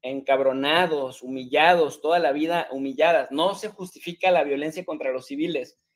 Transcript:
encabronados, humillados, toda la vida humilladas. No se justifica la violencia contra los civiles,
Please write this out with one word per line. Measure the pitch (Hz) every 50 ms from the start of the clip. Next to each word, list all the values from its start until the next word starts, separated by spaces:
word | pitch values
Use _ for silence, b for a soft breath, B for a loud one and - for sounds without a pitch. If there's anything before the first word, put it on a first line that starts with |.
encabronados, | - 127 135 135 135 - 135 135 139 135 131 135 135 143 156 170 185 170 156 143 135 127 120 -
humillados, | 123 127 131 131 127 127 135 147 156 170 180 175 156 135 - -
toda | - 151 170 175
la | 165 147
vida | 139 147 156 165 170 175 - -
humilladas. | 131 135 135 135 131 131 151 170 170 151 131 -
No | 135 151 165 190 196
se | 190 - 208
justifica | - - 185 185 - - - 175 175 _ - 185
la | 180 170 143
violencia | 143 139 139 147 160 160 180 180
contra | - 156 151 - 131
los | 131 131 127
civiles, | - 143 143 160 175 160 135 123 - _ _ _ _ _